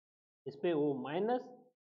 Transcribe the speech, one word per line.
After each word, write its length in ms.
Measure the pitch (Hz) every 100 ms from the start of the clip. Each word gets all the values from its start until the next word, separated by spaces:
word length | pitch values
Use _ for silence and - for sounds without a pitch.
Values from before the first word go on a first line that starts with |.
| _ _ _ _ 135
इस 100 | -
पे 180 | 180
ओ 200 | 156 147 131
माइनस 540 | 131 160 214 247 - - - _